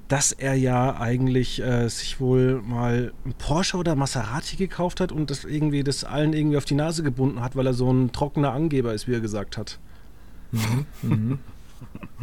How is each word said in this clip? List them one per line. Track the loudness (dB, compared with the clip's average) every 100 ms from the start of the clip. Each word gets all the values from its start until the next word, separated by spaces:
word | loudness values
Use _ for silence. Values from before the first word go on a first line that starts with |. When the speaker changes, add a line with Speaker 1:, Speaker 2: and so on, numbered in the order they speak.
| -2
Speaker 1:
dass | 2 2
er | 0 0
ja | 2 4 4 2 0
eigentlich, | 0 2 4 4 2 0
äh, | 2 2 2
sich | -2 -4 0
wohl | 4 6 6 2
mal | -2 -2 2 2 0 -6
einen | -8
Porsche | -4 0 0 0 0
oder | 0
Maserati | 2 0 -2 -4 -4 -4 -2
gekauft | -2 -2 -2 0
hat | -2
und | -2 -2
das | -4
irgendwie, | -4 0 2 2
das | 0 -2
allen | -2 0 2
irgendwie | 2 2 2
auf |
die | 2
Nase | 2 2 0
gebunden | -2 2 2 2
hat, | -2
weil | 0 2
er |
so | 2 4
ein | 4 4
trockener | 0 0 2 0
Angeber | 2 2 2 0
ist, | -2 -2
wie |
er | 0
gesagt | 0 -2 -4 -6
hat. | -8 -10 -14 -16 -16 -16 -16 -14 -6
Speaker 2:
Mhm, | -2 0 0 -2 -4
mhm. | 0 0 0 -2 -6 -14 -16 -16 -14 -14 -14 -10